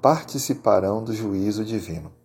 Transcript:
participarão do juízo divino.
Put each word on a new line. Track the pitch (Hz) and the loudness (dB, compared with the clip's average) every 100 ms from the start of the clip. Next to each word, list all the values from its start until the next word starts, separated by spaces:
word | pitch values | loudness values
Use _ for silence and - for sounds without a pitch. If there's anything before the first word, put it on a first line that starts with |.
participarão | 131 156 - 143 - 131 - 98 95 107 | 6 4 0 -8 -4 0 4 4 4 -2
do | 113 | -4
juízo | 110 107 98 98 107 | -4 -2 0 0 -2
divino. | 110 110 90 80 76 - | -2 -4 -6 -10 -10 -18